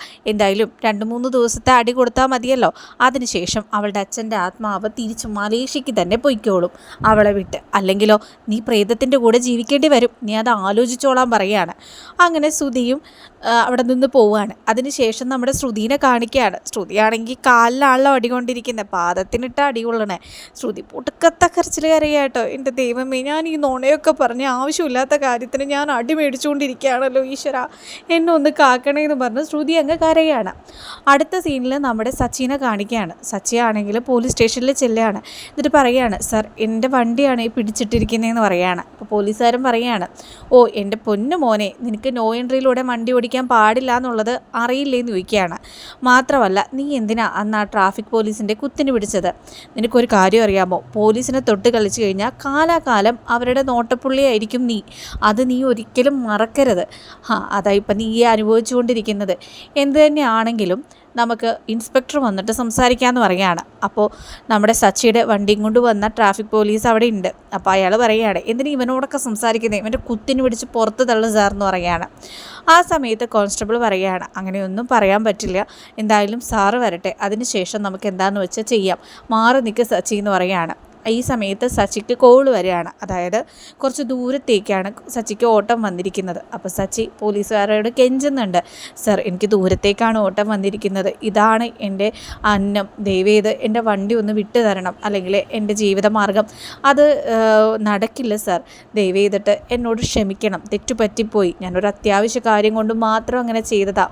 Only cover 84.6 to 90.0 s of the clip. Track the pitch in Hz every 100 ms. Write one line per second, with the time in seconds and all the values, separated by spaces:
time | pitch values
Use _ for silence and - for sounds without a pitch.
84.6 | 208 196 190 226 - 240 214 214 233 214
85.6 | 214 233 214 180 185 196 185 170 - 196
86.6 | 185 - 196 - - - 214 208 202 214
87.6 | 202 214 214 240 254 262 285 269 208 175
88.6 | - - - - - 202 214 180 208 208
89.6 | 185 185 202 202